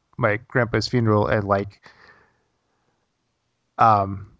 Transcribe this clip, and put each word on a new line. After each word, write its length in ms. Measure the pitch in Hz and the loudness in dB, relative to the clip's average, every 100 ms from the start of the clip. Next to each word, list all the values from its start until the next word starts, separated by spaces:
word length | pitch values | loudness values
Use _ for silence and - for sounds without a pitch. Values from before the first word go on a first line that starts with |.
| _ - | _ -4
my 200 | 120 104 - | -2 -2 -4
grandpa's 400 | 131 113 110 - | -4 -2 -2 -2
funeral 400 | 127 113 104 104 | -2 2 2 2
and, 160 | 110 98 | -2 0
like, 340 | 98 101 - - _ - - _ _ _ _ _ _ _ _ _ _ _ _ _ _ _ - | -2 -4 -12 -20 _ -20 -20 _ _ _ _ _ _ _ _ _ _ _ _ _ _ _ 0
um, 500 | 117 107 98 98 98 _ | 2 2 0 -8 -14 _